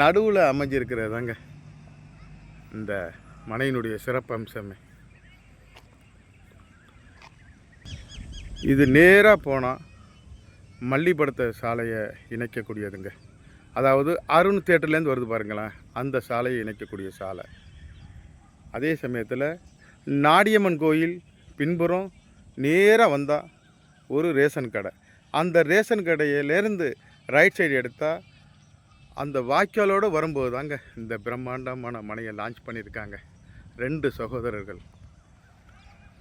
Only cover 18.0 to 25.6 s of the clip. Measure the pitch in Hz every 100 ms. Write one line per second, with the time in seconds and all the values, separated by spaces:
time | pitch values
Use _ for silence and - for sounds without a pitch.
18 | - - - - _ _ - 120 151 156
19 | 131 123 104 127 147 175 - - - -
20 | - 139 147 170 208 214 196 156 156 156
21 | 165 175 - _ - - 147 175 170 180
22 | 196 - _ - - - 139 170 202 226
23 | 220 143 143 147 165 _ _ _ _ _
24 | - 135 170 135 147 151 123 107 95 -
25 | _ _ - 147 175 165